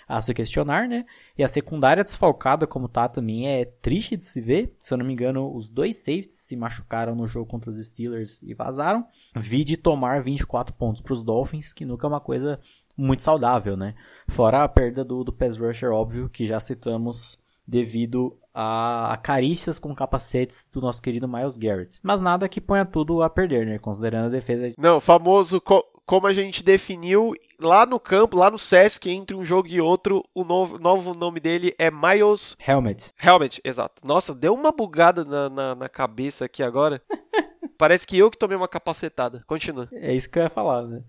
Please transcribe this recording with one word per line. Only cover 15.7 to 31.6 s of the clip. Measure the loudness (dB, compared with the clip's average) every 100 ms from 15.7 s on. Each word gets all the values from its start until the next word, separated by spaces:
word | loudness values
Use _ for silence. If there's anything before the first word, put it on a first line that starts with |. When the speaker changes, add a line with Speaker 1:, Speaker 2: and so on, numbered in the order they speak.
| -2 -2
Speaker 1:
óbvio, | 0 0 -4 -8
que | -6
já | -4 -4
citamos | -6 -8 -6 -4 -6 -8 -12 -14 _ _ -4
devido | -2 -2 -4 -4 -2 -4 -6 _
a, | -6 -4 -2 -2 -2 -4
a | -4
carícias | -2 0 0 -2 -4 -8
com | -10
capacetes | -8 -4 -4 -4 -4 -4 -8 -12
do | -6
nosso | -6 -6
querido | -6 -6 -6
Myles | -6 -6 -4
Garrett. | -4 -4 -6 -10
Mas | -2 0
nada | 0 0 -2
que | -6
ponha | 0 0
tudo | 0 -2 0 2
a | 2
perder, | 0 0 0
né? | -2 -6
Considerando | -8 -4 -4 -2 -2
a |
defesa. | -4 -2 -4 -4 2
Speaker 2:
Não, | 4 4
o |
famoso | 6 6 8 4 4 -2
co-, | 4 4 4 _
como | 0 2 2
a |
gente | 0 -2 -2
definiu | 4 4 2 -10 2 2 2 -4 _ _
lá | 6 6 6
no | 2
campo, | 2 4 4 6
lá | 4
no | 4
Sesc, | 6 8 8 4 -6
entre | -8 -8
um | -10
jogo | 0 0 2
e | 0
outro, | 2 2 2 -2 -2
o | -8
novo, | -2 0 0 0
novo | 2 2 0
nome | -6 -6 -4
dele | -2 0